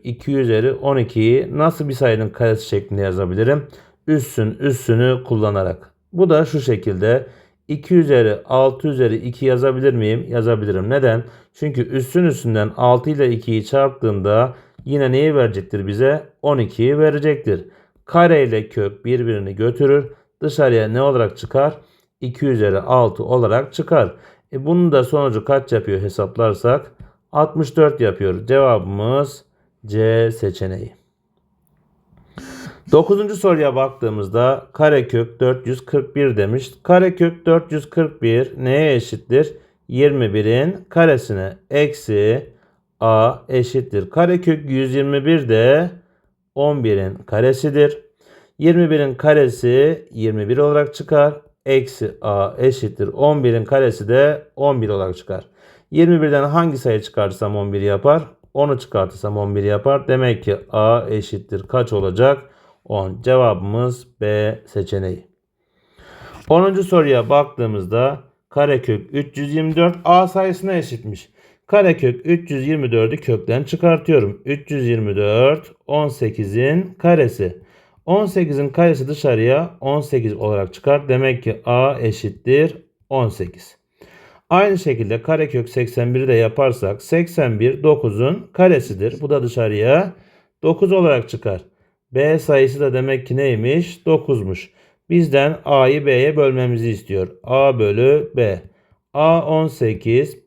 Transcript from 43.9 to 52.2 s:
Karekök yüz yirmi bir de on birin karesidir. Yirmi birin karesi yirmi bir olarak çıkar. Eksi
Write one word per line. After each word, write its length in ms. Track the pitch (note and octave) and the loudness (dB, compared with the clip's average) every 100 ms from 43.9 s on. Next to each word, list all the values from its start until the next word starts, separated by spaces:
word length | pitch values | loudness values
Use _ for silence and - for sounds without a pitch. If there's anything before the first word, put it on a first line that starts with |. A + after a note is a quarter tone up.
| G2+ F#2 | -6 -4
Karekök 600 | D#3+ F3 F3+ F3+ D#3 D3 | 0 0 0 0 -2 -2
yüz 240 | C3 C3+ | -4 -2
yirmi 320 | C3+ C#3 C#3 C#3 | -2 -2 0 0
bir 220 | E3 B2+ | 0 2
de 420 | A2 A#2+ D3 F3 - _ _ _ _ _ | 4 4 4 2 -8 _ _ _ _ _
on 300 | - D3 D3 | -2 0 0
birin 300 | A2+ G2 F#2+ | 0 0 -2
karesidir. 840 | - - G#2+ B2+ C3 D3+ C#3+ D3 - - _ _ _ _ - | -8 -6 0 0 0 0 2 2 0 -16 _ _ _ _ 0
Yirmi 320 | D#3 E3+ E3+ | 2 4 4
birin 240 | D#3 C#3 | 2 0
karesi 960 | B2+ D3+ D3+ C3 A#2 B2 B2+ D3+ D#3+ - | 0 4 4 4 2 2 4 4 0 -8
yirmi 380 | A2+ A2 G#2+ G#2 | -6 -4 -2 -2
bir 100 | B2 | 0
olarak 360 | D3 D3 D3 | 2 2 -2
çıkar. 460 | - D3 D3+ C#3+ D3 - _ C3+ | -6 0 2 2 0 -14 _ 0
Eksi 480 | C3+ B2+ - G#2+ - | 0 0 -6 -8 -6